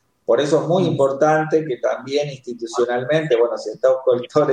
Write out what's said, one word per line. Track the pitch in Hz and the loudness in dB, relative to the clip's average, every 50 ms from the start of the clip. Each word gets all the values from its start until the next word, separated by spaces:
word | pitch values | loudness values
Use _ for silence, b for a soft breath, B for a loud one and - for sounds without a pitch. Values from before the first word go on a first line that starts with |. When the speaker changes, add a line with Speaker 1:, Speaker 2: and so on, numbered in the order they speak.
| _ _ _ _ _ | _ _ _ _ _
Speaker 1:
Por | - 113 131 | 0 2 2
eso | 147 151 160 143 | 2 2 0 0
es | - | 2
muy | 147 175 190 180 | 0 0 0 0
Speaker 2:
Mm. | |
Speaker 1:
importante | 160 - 139 139 135 139 - 156 151 156 156 156 156 165 160 156 | 0 0 2 0 0 2 2 2 2 2 2 0 0 0 0 0
que | 156 123 | -2 -6
también | - - 123 117 120 123 139 139 143 147 147 | -4 -4 -4 -4 -4 -6 -4 -4 -2 -2 -4
institucionalmente, | 131 123 - 123 117 113 113 113 - 123 120 120 120 123 131 - 151 160 151 - 120 | -8 -12 -12 -12 -12 -10 -10 -6 -4 -2 -2 -2 -2 -4 -2 0 -2 0 0 2 2
bueno, | 113 117 117 110 - | 2 2 2 0 -4
si | - 107 | -8 -10
está | 110 - - 131 | -4 0 2 2
Osco | 131 131 - 131 120 | 2 2 2 0 0
Lector | 120 120 - - 151 147 139 | 0 0 -2 0 0 2 2